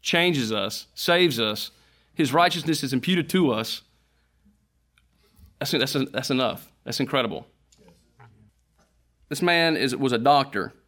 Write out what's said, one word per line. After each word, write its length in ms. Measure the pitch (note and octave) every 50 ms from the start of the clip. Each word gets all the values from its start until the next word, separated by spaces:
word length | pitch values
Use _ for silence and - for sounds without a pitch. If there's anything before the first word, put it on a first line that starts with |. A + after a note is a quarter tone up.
changes 520 | - - - E3+ F3 F3+ E3+ C#3 B2 G#2+ A2
us, 340 | G#2 G2 G#2+ - - - _ _
saves 460 | - - - E3+ F3 F#3 E3+ C3 A2+
us. 320 | A2+ G#2+ G#2 G#2 - - _ _ _ _ _ _ _ _ _
His 180 | - D#3+ C3 B2+
righteousness 500 | D#3+ E3+ F3+ E3+ F3 C#3 D#3+ D#3+ C#3+ -
is 100 | C3 C3+
imputed 360 | B2+ - - F#3 F3+ D#3+ -
to 200 | - F#3 F3 C#3
us. 320 | A#2 G#2+ A2+ - - - _ _ _ _ _ _ _ _ _ _ _ _ _ _ _ _ _ _ _ _ _ _ _ _ _ _ _ _ _ _ _ _ - - _ _
That's, 140 | C3+ C3+ -
that's, 240 | D3 A#2+ C#3 - C#3+ C3+ C3+ -
that's 180 | - - -
enough. 400 | C3+ B2+ C3 A2+ - - - - _ _ _
That's 160 | - B2+ -
incredible. 460 | C#3 C3 - C3+ B2 A2+ E2+ C#2+ - _ _ _ _ _ _ _ _ - - _ _ _ _ _ B2 A2+ _ G#2+ G#2+ G#2+ _ _ _ _ _ _ _ _ _ _ _ _ _ _ _ _
This 140 | D3+ - F3
man 340 | F3 F3 E3+ E3 E3 D#3+
is, 200 | - A#2 C3+ B2
was 160 | - C3+ C3 B2
a 60 | A2+
doctor. 540 | A#2 C#3 D3 C#3+ C3+ C#3 - G#2 F2 - - _ _